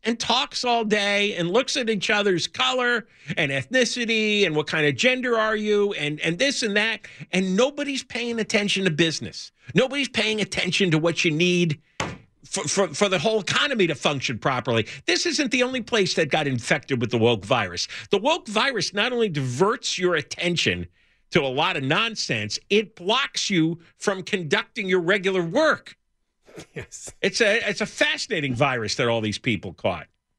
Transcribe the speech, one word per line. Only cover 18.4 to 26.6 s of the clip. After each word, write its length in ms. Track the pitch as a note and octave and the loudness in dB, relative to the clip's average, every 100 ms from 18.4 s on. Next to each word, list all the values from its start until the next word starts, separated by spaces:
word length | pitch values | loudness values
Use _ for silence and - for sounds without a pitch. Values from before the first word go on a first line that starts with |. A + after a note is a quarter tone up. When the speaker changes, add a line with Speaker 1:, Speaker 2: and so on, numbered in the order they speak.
| C#4 | 0
Speaker 1:
virus 460 | G#3+ C4+ A3+ - | 0 0 0 -4
not 180 | G3+ A#3 | -2 0
only 160 | B3 A3 | 0 0
diverts 680 | D3 C3 B2 G3 C4 - - | 0 -2 2 2 2 -4 0
your 160 | F3+ D#3+ | 0 0
attention 720 | - - F3 E3+ - F2+ E2+ _ _ _ _ | -2 -4 -2 2 0 0 -6 _ _ _ _
to 100 | F3 | 0
a 60 | C#3 | 2
lot 260 | C3 F3 E3+ | 2 0 0
of 80 | |
nonsense, 760 | C3+ F3 A3+ A3 - A2+ G#2 - - | 0 0 0 -4 -4 -2 -4 -8 0
it 260 | G3+ G#3 - | 0 0 -6
blocks 540 | F3+ B3 C#4 - - | -2 0 -2 -4 -2
you 300 | F#3 D#3+ E3 - _ | 2 2 -2 -10 _
from 260 | - F#3+ | -4 -2
conducting 640 | - G3 D#3 G3+ - A#3+ F#3 | -4 -4 0 -2 -2 -8 0
your 140 | F#3 | 0
regular 420 | E3 G3+ F#3 F#3 | 2 2 2 0
work. 540 | E3+ A3 D#4 - - - _ _ _ _ _ - | 0 2 2 2 -6 -20 _ _ _ _ _ -20